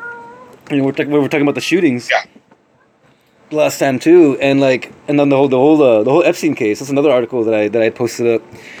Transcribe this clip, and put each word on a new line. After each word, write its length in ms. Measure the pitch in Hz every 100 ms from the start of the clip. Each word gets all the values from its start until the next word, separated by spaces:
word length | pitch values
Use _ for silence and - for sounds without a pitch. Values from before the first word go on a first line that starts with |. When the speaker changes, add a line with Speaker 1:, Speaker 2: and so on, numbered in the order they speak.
| - - - - - - -
Speaker 1:
You 60 | 143
know, 60 |
we're 60 | 135
talk-, 140 | 139 139
we 140 | 147
were 80 | 135
talking 140 | 156 143
about 80 |
the 60 | 131
shootings 480 | - 175 165 123 -
Speaker 2:
Yeah. 140 | 117 - _ _ _ _ _ _ _ _ _ _ _ -
Speaker 1:
last 260 | 151 143 -
time 220 | 139 127
too, 360 | 160 175 151 123
and, 200 | 139 139
like, 300 | 135 127 - - -
and 140 | 143
then 80 | 139
the 80 | 135
whole, 100 | 139
the 80 | 127
whole, 240 | 147 151
uh, 220 | 131 110
the 80 | 120
whole 140 | 135
Epstein 320 | 143 175 160 123
case. 240 | 110 104
That's 100 | 139
another 220 | 139 147
article 320 | 127 117 127
that 100 | 110
I, 140 | 107 104
that 120 | 113
I 100 | 113
posted 360 | - 117 - 117
up, 160 | 113 - - - -